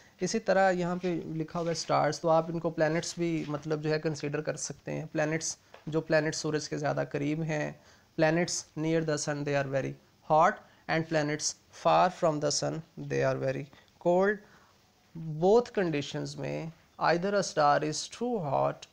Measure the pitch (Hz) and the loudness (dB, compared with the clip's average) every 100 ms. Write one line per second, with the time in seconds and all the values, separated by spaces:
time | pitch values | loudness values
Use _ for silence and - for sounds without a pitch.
0 | - - 180 226 214 190 190 180 175 180 | -20 -6 -4 -2 2 4 4 2 0 -2
1 | 180 165 160 160 156 175 170 165 - 143 | -2 -4 -4 -6 -4 -4 -2 -2 0 2
2 | 143 156 170 160 165 165 170 165 156 165 | 2 0 2 2 2 -2 -4 0 2 0
3 | 160 - 170 160 147 147 156 151 151 156 | -2 -4 -2 -2 -2 -6 -4 -4 0 -2
4 | 160 147 147 147 151 156 - 143 - 147 | -2 -4 -4 -4 -4 -6 -8 -10 -8 -8
5 | 156 156 151 160 - - _ - - 156 | -6 -2 0 -2 -4 -8 _ -16 -6 -4
6 | 156 156 151 156 160 151 143 147 147 143 | 2 2 2 -2 -2 -2 -2 -4 -2 -2
7 | 143 143 143 156 156 151 147 151 - - | -2 -2 -2 -2 -2 -2 -4 -8 -18 -20
8 | _ - 156 165 170 - - - 156 165 | _ 2 4 4 2 -2 -8 -6 0 0
9 | 160 147 151 147 143 143 135 135 135 143 | 0 -2 -2 -4 -2 -2 0 -2 -4 -8
10 | _ _ - 156 180 214 - _ - 160 | _ _ 2 4 4 2 -8 _ -4 -2
11 | 160 160 147 151 - - _ - 170 160 | 0 0 0 -2 -4 -6 _ -4 2 4
12 | 180 180 170 151 147 - 147 156 - - | 4 2 0 2 0 0 -2 -4 -8 -12
13 | 143 139 135 135 135 135 143 - _ - | -6 -2 0 0 -2 -4 -8 -16 _ -4
14 | 175 175 196 208 - - _ _ _ _ | 2 4 4 0 -6 -20 _ _ _ _
15 | _ 165 160 151 180 226 240 - 180 147 | _ -12 -8 2 6 6 4 0 0 0
16 | 143 151 143 147 143 147 160 - _ - | -4 -6 -8 -8 -6 -6 -8 -12 _ -2
17 | 156 170 190 202 196 - 147 143 151 151 | 2 2 2 0 0 4 4 4 2 -4
18 | - - 240 233 151 135 139 - - | -8 -6 -4 -2 0 0 0 -2 -10